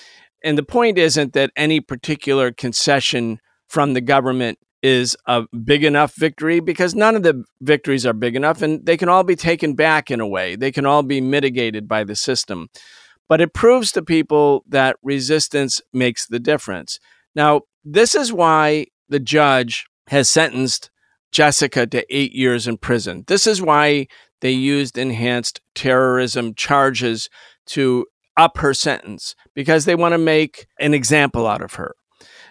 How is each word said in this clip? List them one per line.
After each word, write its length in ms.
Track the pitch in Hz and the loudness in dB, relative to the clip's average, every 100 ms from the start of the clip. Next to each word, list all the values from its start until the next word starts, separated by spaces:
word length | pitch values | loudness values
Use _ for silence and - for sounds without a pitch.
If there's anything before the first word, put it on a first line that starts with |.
| - - _ _ | -20 -20 _ _
And 140 | 156 147 | -4 -2
the 60 | |
point 340 | 143 240 233 180 | 0 2 2 2
isn't 340 | 160 151 139 | 2 0 -2
that 180 | 143 135 - | 0 -2 -2
any 240 | 151 156 | -2 -2
particular 720 | - 123 - 147 139 139 127 | -4 -10 -8 -6 -2 0 0
concession 880 | - 123 - - 139 - 123 117 110 _ _ - | -4 -6 -2 0 2 0 -2 -4 -8 _ _ -6
from 260 | 156 143 | -2 0
the 80 | 127 | 0
government 560 | 123 139 127 127 117 - _ _ | 0 0 0 -2 -4 -8 _ _
is 340 | 135 127 123 - - | 0 2 0 -4 -2
a 160 | 120 113 117 | -2 -2 -6
big 200 | 113 147 | 0 2
enough 320 | 151 143 147 - | 2 2 0 0
victory, 440 | 156 - 156 170 | -4 -2 -2 0
because 360 | 165 165 180 208 | -2 -2 -2 2
none 200 | 214 220 | 2 4
of 80 | |
the 200 | 170 131 - - | 2 0 -4 -6
victories 440 | 131 147 147 135 120 | 0 0 0 0 0
are 80 | |
big 220 | 110 120 127 | -2 -2 0
enough, 280 | 151 160 | -2 0
and 200 | 156 156 160 | -2 -2 0
they 120 | 165 | 0
can 120 | 185 | 2
all 140 | 185 | 2
be 120 | 185 170 | 2 0
taken 400 | 165 165 156 135 | -2 -2 -2 0
back 340 | 160 156 - | 2 2 -2
in 100 | 120 | -4
a 80 | 104 | -2
way. 280 | 95 92 101 | -2 -4 -4
They 160 | 135 | -4
can 160 | 139 139 | -2 2
all 160 | 147 | 2
be 180 | 135 135 | 2 -2
mitigated 640 | 131 143 135 123 113 107 107 | 0 0 0 -2 -4 -4 -4
by 160 | 107 | -4
the 120 | 101 104 | -4 -6
system. 540 | - 123 - 90 85 - - - _ _ - | -4 -4 -6 -10 -12 -20 -20 -20 _ _ 0
But 120 | 160 | 2
it 120 | 165 | 0
proves 380 | - 233 254 208 | 2 4 4 2
to 100 | 185 | -4
people 640 | 160 160 151 151 147 139 - | -2 0 2 2 4 2 0
that 260 | 135 131 - | 0 0 -2
resistance 800 | 135 139 127 156 - 143 135 - - | -4 -4 -2 -2 0 -2 -2 -6 -6
makes 360 | 127 123 113 - | -2 -2 -2 -6
the 120 | 117 | -4
difference. 580 | 135 151 - 90 67 - _ _ _ 151 | -2 -2 -4 -10 -10 -16 _ _ _ 0
Now, 260 | 147 147 - _ | 2 2 -2 _
this 320 | 151 175 233 302 | -2 2 2 2
is 160 | 240 | -2
why 560 | 185 165 156 151 151 - _ - | 0 2 4 2 0 -4 _ -6
the 100 | 143 | -4
judge 640 | 117 151 143 131 120 - - _ - | 0 2 4 2 0 -6 -12 _ -2
has 220 | 143 131 | 0 2
sentenced 600 | 160 156 127 131 - - _ _ _ _ | 2 0 -2 -4 -4 -10 _ _ _ _
Jessica 520 | - 147 - 139 135 117 | 2 2 2 0 -2 -2
to 180 | 123 - | -4 -4
eight 220 | 139 139 | -4 -4
years 360 | 131 127 120 117 | 0 0 0 -4
in 100 | 113 | -6
prison. 480 | - 120 95 92 127 | -2 -4 -4 -8 -2
This 180 | 196 220 | 0 2
is 160 | 196 | 0
why 460 | 165 147 147 143 131 - _ _ | 2 4 4 0 -4 -14 _ _
they 120 | 131 | -2
used 460 | 131 135 143 131 120 | 0 0 -2 -2 -4
enhanced 640 | 131 113 123 123 - - _ - | -6 -2 -2 -2 -6 -10 _ -6
terrorism 800 | 135 127 131 127 123 131 117 | 0 2 2 2 -2 -4 -6
charges 760 | - - 143 135 113 120 113 - - - _ - | -6 0 2 2 0 -4 -4 -8 -16 -20 _ -8
to 400 | 156 131 123 - _ _ 160 | -2 0 0 -4 _ _ 4
up 220 | 165 - | 4 2
her 140 | 147 | -2
sentence, 640 | 135 151 123 104 98 - - _ | 0 -2 -4 -8 -16 -16 -18 _
because 300 | 143 139 160 | -6 0 2
they 120 | 170 170 | 2 2
wanna 220 | 170 170 | 2 2
make 500 | 160 156 151 - - - | 2 2 0 -6 -18 -4
an 140 | 147 | 0
example 540 | 147 117 151 143 120 113 | 0 2 2 2 0 -2
out 140 | 85 | -4
of 120 | - | -8
her. 220 | - 80 - _ _ - - - | -12 -12 -14 _ _ -20 -20 -20